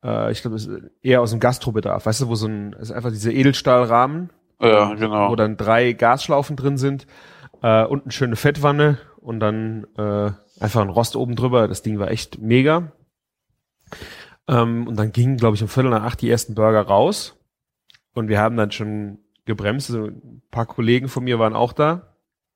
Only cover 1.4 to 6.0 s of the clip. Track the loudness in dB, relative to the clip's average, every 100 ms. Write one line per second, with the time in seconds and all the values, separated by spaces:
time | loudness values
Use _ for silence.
1.4 | 0 0 -4 -4 -2 -4 -2 -2 -2 -2
2.4 | -4 -6 -10 -12 -12 -8 -6 -4 -2 2
3.4 | 2 2 4 4 4 2 2 -2 -10 _
4.4 | _ _ 4 6 4 2 -2 2 0 2
5.4 | 0 0 2 2 2 2